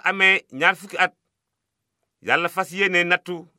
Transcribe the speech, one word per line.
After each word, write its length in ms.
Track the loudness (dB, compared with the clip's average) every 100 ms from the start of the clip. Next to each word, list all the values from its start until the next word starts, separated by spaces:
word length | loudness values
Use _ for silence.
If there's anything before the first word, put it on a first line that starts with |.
amee 420 | 0 2 2 2 -2
ñaar 240 | 0 0 0
fukki 220 | -8 -2
at, 160 | -2 _ _ _ _ _ _ _ _ _ _ _
Yàlla 280 | -2 -2 0
fas 220 | -6 -8
yéene 320 | -4 0 0
nattu 440 | 0 -2 -4 -12 -14